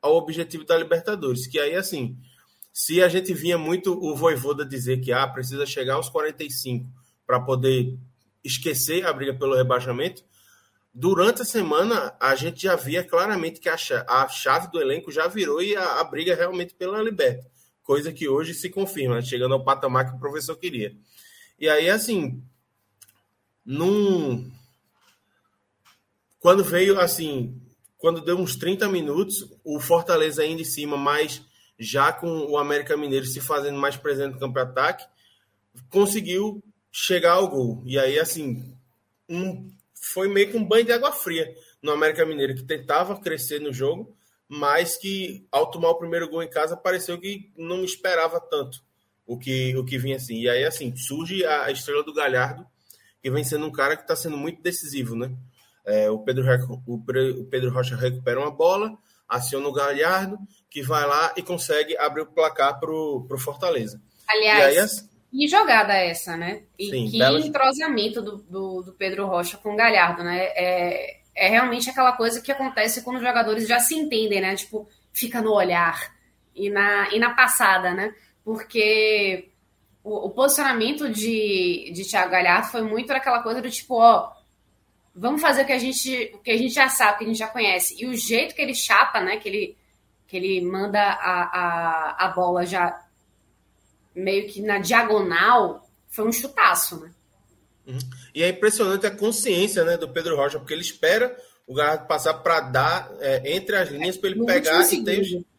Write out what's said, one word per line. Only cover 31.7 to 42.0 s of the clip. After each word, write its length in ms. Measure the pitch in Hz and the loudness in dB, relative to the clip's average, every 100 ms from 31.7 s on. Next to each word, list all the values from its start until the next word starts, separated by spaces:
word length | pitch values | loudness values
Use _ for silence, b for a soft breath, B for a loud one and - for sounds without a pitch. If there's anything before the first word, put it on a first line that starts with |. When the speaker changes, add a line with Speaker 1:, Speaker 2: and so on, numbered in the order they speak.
| _ | _
Speaker 1:
já 360 | 110 135 143 | -6 2 2
com 320 | - 170 160 147 | 0 -6 -4 -2
o 120 | 147 | 0
América 380 | 143 147 147 151 | 0 -2 0 -4
Mineiro 300 | 147 135 127 | 0 -2 -2
se 160 | 131 | -8
fazendo 360 | 131 147 143 143 | -4 -2 -2 -2
mais 200 | 139 139 | -4 -4
presente 360 | 151 139 139 | -4 -4 -4
no 60 | 127 | -6
campo-ataque, 640 | 135 131 127 127 147 - - _ _ _ _ _ _ - - | -6 -4 -4 0 -2 -2 -10 _ _ _ _ _ _ -20 -2
conseguiu 760 | 196 202 208 170 180 208 208 - _ _ | 2 2 2 -2 -2 -2 -6 -16 _ _
chegar 420 | - - - 165 | -6 0 4 6
ao 160 | 180 190 | 6 4
gol. 340 | 143 123 123 127 | 0 -2 -4 -4
E 140 | 135 | 0
aí, 180 | 135 143 | 2 2
assim, 560 | 160 165 143 123 127 - _ _ _ _ _ | 0 -4 -6 -6 -10 -20 _ _ _ _ _
um, 400 | 170 185 - - - _ | -6 -6 -8 -14 -20 _
foi 340 | - - - 196 | -14 -8 -2 0
meio 220 | 196 202 | 2 2
que 80 | 226 | 2
um 80 | 196 | 4
banho 200 | 220 233 | 4 4
de 80 | |
água 180 | 233 277 | 2 2
fria 420 | 285 185 165 160 b b b | -2 -4 -2 -4 b b b
no 80 | 147 | -2
América 340 | 151 | 2